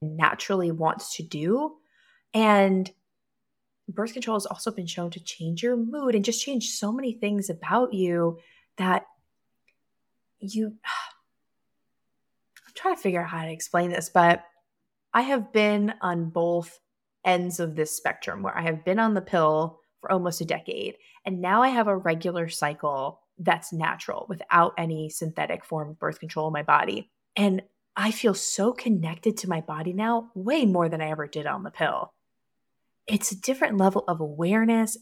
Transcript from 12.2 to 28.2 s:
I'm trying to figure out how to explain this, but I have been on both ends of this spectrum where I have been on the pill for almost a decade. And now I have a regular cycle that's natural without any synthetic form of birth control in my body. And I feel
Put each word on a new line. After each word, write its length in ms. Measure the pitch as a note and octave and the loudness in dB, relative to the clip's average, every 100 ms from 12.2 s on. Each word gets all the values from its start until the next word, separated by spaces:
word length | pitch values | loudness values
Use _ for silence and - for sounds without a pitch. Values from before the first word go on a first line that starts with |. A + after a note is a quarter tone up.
| _ _ _ _ _ | _ _ _ _ _
I'm 80 | |
trying 220 | - F#4+ F4+ | -4 -2 0
to 60 | |
figure 200 | G3+ F3 | 0 0
out 60 | E3+ | -2
how 160 | E3+ | -6
to 80 | D#3+ | -6
explain 400 | D#3+ - F3 F3 | -8 -2 0 0
this, 160 | F3 E3 | -2 2
but 380 | F#3 E3+ E3+ - _ _ _ _ _ _ | 6 6 6 0 _ _ _ _ _ _
I 100 | A3+ | 0
have 280 | C4 C4+ G3+ | 2 0 2
been 420 | G#3+ G#3 G#3 G#3 - | 2 4 4 0 -2
on 300 | F3+ E3+ E3 | -2 -2 -2
both 500 | E3+ E3+ F3 E3 - _ _ _ _ F#3 | 0 2 0 -2 -14 _ _ _ _ 2
ends 340 | F3+ F3+ F3 | 2 0 -4
of 160 | E3 D#3 | -4 -2
this 200 | D#3 - | -4 -2
spectrum 460 | - - - G2 | -4 -4 -6 -6
where 160 | - - | -4 -2
I 40 | |
have 240 | E3 D#3+ F3+ | -2 -2 0
been 140 | G3+ | 2
on 160 | A3+ G3+ | 2 2
the 60 | |
pill 600 | F#3+ F3+ D#3 D#3 E3 - _ _ | 0 4 4 4 0 -6 _ _
for 100 | - | -2
almost 300 | F#3+ F3 E3 | 0 0 -4
a 60 | E3 | -4
decade. 500 | D#3+ - - G2+ - _ _ - | -4 -6 -8 -8 -12 _ _ -8
And 160 | F3+ | -4
now 200 | F3+ G#3+ | 2 4
I 60 | C4 | 4
have 200 | B3 G#3 | 4 2
a 80 | F#3+ | 2
regular 500 | F#3 D#3+ F3+ F3 E3 | 0 0 -2 -2 -4
cycle 720 | - D3 D3+ D3+ C#3 C#3 - _ - | -2 -4 -2 -2 -2 -4 -8 _ -4
that's 360 | F3 E3+ - | 0 0 -2
natural 520 | E3 D#3+ - - - - | -4 -2 -4 -6 -8 -8
without 460 | E3+ - F3 E3+ - | -10 2 4 4 2
any 320 | E3 D#3 D#3 | -4 -4 -6
synthetic 560 | - D#3+ D#3 D3+ F3 - | -6 -6 -4 -4 -6 -6
form 240 | D#3 D3+ | -8 -8
of 100 | D#3 | -6
birth 220 | D#3 D#3 | -6 -6
control 260 | D#3+ D#3+ D#3 | -8 -4 -4
in 60 | |
my 100 | D3+ | -2
body. 480 | D3+ D3 - - - _ _ - | 4 4 2 -4 -10 _ _ 0
And 280 | G3+ F#3+ - _ _ - | 2 2 -4 _ _ -4
I 140 | G#3+ | -2
feel 220 | A3 | 2